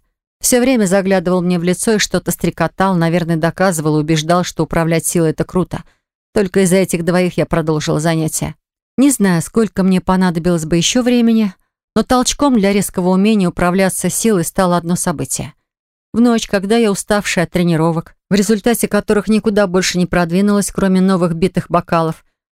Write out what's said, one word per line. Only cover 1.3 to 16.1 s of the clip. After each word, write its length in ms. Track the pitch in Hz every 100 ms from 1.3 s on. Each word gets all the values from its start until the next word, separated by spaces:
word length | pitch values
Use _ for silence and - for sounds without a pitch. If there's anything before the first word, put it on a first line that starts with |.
| 180
мне 180 | 175 180
в 40 |
лицо 320 | 175 180 -
и 40 | 214
что-то 320 | - 180 -
стрекотал, 640 | - 175 - 160 - 190 180
наверное, 400 | 165 170 165 165
доказывал 600 | 165 - 190 160 156 151
и 40 |
убеждал, 420 | 151 160 156 175
что 200 | 175 -
управлять 420 | 156 170 160 165 -
силой — 240 | 180 160
это 140 | -
круто. 400 | 165 185 165 - - _ _ _ _
Только 260 | - 196 196
из-за 160 | 190 190
этих 260 | 180 170
двоих 360 | 170 175 180 -
я 80 | 151
продолжила 520 | 170 160 151 143 151
занятия. 560 | 160 165 156 - 147 - _ _ _ -
Не 120 | 285
знаю, 300 | - 196 170
сколько 420 | - - 214 -
мне 200 | 190 185
понадобилось 640 | - 185 185 170 170 170 156
бы 100 | 170
ещё 260 | 165 247
времени, 520 | 247 247 233 226 208 - _ _ _ -
но 60 |
толчком 560 | 220 254 247 - 285 247
для 160 | 196
резкого 340 | 202 - - 180
умения 400 | 185 202 220 175
управляться 640 | - 180 185 190 - 180
силой 340 | - 226 196
стало 320 | 165 - 180 175
одно 200 | 170 175
событие. 580 | - 147 131 - 131 - _ _ _ _ _